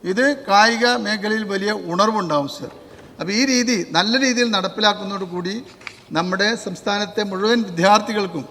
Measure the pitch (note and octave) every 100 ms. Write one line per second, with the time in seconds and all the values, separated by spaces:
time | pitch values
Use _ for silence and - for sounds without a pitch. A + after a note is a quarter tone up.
0 | F3+ F#3+ C4+ C#4+ - G3 A3 A#3 A#3+ B3
1 | G#3 G#3+ G#3 A3 G#3 G3 G3+ G#3+ F3 F3
2 | G#3+ G#3+ F3 D3 C#3 - - - - -
3 | - - F3+ G#3 C4+ B3+ A#3+ A3+ C#3+ E3
4 | G3 B3 C4 A#3+ A#3+ G3+ F3 - G#3+ G3+
5 | G3 G3 F#3 F3 F3+ G#3+ C4+ - - -
6 | - D#3 F3+ F#3 G#3 A3+ G3+ F3 - G3+
7 | G#3 G#3+ G#3 F#3 G#3+ A#3+ G3+ E3+ F#3+ G#3+
8 | G#3+ G#3+ G3 E3+ C3